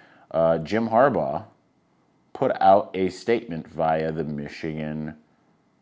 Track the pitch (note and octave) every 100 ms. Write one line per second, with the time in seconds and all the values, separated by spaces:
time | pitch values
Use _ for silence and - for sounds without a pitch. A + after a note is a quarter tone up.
0 | - _ - E2 E2 E2 D#2 G#2+ A2+ A2+
1 | C#3 F#2 C#2 E2 - _ _ _ _ _
2 | _ _ _ - C3 - F#2+ G2+ - F#2
3 | F#2 - - A#2+ - E2 - D#2 D#2+ D#2+
4 | D#2+ D#2+ D2 D2 D2 - E2 D#2 D#2 D2+
5 | D#2 D#2 _ _ _ _ _ _